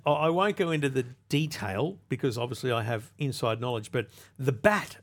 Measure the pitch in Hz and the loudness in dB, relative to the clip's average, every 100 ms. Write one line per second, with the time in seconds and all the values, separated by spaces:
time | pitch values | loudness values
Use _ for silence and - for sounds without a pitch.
0 | 147 147 160 175 208 - 170 156 139 131 | 2 2 4 4 2 2 0 2 0 0
1 | 123 - - 147 156 - 98 98 160 196 | -4 -8 -2 0 0 -4 -4 -2 -2 -4
2 | - 131 135 117 123 120 127 117 110 110 | -8 -2 -2 -2 -4 -4 -2 0 0 -4
3 | - - 139 135 117 113 123 117 104 127 | -6 -6 -4 0 0 0 -2 -4 -2 -4
4 | 113 - - - 131 113 208 208 - - | -4 -10 -18 -4 -2 4 4 4 -2 -12